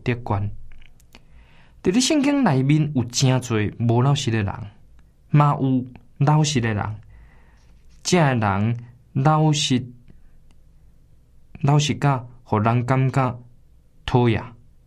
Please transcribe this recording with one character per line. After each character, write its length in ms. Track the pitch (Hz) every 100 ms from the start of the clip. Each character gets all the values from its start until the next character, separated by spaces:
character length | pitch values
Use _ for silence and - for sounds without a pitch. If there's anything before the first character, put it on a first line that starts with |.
德 100 | - 120
观。 340 | - 101 101 - - - - - - - - - - - - -
伫 80 | 185
咧 80 | 202
圣 240 | 262 311
经 220 | 269 285
内 180 | 233 131
面 300 | 135 151 151
有 80 | 127
真 360 | 107 - 131 131
侪 320 | 127 110 104 -
无 240 | 117 120
老 120 | 135
实 160 | 143 -
的 120 | 113
人， 120 | 98 92 - - - - - _ -
嘛 260 | 147 147 131
有 240 | 135 131 120 - - -
老 260 | 143 151
实 160 | 147 127
的 140 | 113
人。 220 | 104 101 104 - - - - - - - - - -
这 160 | - 180
样 200 | 147 123
的 80 | 107
人 300 | 98 110 117 - - _
老 360 | 135 143 156 156
实， 320 | 147 - 123 - - - - - - - - - - - - _ - _ - - -
老 160 | 139 147
实 160 | 147
甲 280 | 107 143 131 - -
互 140 | - 107
人 260 | 113 120
感 260 | 120 131 131
觉 300 | 135 127 120 - - - - _ -
讨 240 | - 127 120
厌， 160 | 107 - - - -